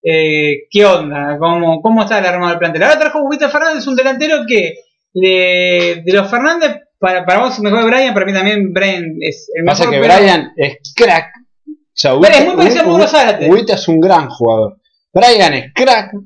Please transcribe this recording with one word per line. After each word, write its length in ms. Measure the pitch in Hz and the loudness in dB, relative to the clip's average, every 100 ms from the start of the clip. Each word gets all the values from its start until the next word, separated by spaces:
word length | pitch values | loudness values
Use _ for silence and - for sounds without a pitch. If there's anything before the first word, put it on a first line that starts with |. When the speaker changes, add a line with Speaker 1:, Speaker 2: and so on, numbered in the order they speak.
Speaker 1:
eh, 640 | 165 160 156 151 151 143 - | -2 -2 0 -2 -2 -4 -4
¿qué 160 | 202 208 | 2 2
onda? 520 | 175 151 143 143 147 | 2 -2 -6 -6 -2
¿Cómo, 420 | 165 170 170 160 | -2 0 0 -2
cómo 220 | 220 226 | 0 0
está 160 | 208 214 | 0 -2
el 60 | 185 | -2
armado 240 | 180 180 | -2 -4
del 80 | 170 | -2
plantel? 240 | 170 160 | -4 0
Ahora 160 | 226 311 | 2 2
trajo 220 | 302 302 | 0 -2
Gubita 280 | 277 294 285 | -4 -2 -2
Fernández, 380 | 294 320 311 233 | 0 -2 -4 -4
un 80 | 254 | -2
delantero 480 | 262 254 311 302 226 | -2 -2 -2 -2 0
que 280 | 233 170 160 _ _ _ | -2 -2 -10 _ _ _
de, 920 | 185 190 185 185 180 180 175 175 170 165 | -2 0 2 0 0 0 0 -2 -4 0
de 80 | |
los 160 | 196 196 | 0 0
Fernández, 480 | 240 285 339 302 - _ _ | -2 -2 0 -2 -4 _ _
para, 260 | 185 185 180 | -2 -2 0
para 140 | 190 | 0
vos 200 | 254 - | 0 -4
mejor 220 | 208 220 | -2 0
que 40 | 226 | 2
Brian, 260 | 254 262 | 2 0
para 120 | 202 190 | -2 -2
mí 60 | |
también 380 | 196 196 208 190 | -2 -2 -2 -2
Brian 440 | 175 196 185 165 160 | -2 -2 -4 -8 -8
es 300 | 156 139 - 165 | -8 -10 -10 -4
el 100 | 170 | -2
Speaker 2:
Pasa 200 | - 240 | 0 0
Speaker 1:
mejor, 100 | 139 | 2
Speaker 2:
que 120 | - | 2
Speaker 1:
pero 120 | 190 | 4
Speaker 2:
Brian 320 | 202 170 135 - | 4 2 -4 -4
es 380 | 143 - - - | -4 -4 -14 0
crack. 360 | 233 165 - - _ _ - | 2 2 -2 -20 _ _ -20
O 60 | - _ - | -20 _ -4
sea, 120 | 143 | 0
Speaker 1:
Brian 200 | 131 190 | 4 4
es 60 | 277 330 | 6 2
Speaker 2:
Gubita, 100 | - | 2
Speaker 1:
muy 20 | |
parecido 180 | 208 247 | 2 2
a 40 | 190 | 2
Speaker 2:
Gubita, 200 | 170 - | 2 2
Speaker 1:
Bruno 20 | |
Zárate. 400 | 311 233 202 160 | 2 2 0 2
Speaker 2:
Gubita 260 | 196 220 202 | 2 2 -2
es 120 | - | 0
un 100 | 160 | 2
gran 300 | 175 175 135 | 4 2 0
jugador. 480 | - 117 110 110 - _ _ _ | -2 0 0 -2 -6 _ _ _
Brian 400 | 180 240 226 170 | 2 4 4 2
es 200 | 139 123 | 0 -8
crack 400 | - 254 226 196 202 | -2 2 2 -2 -14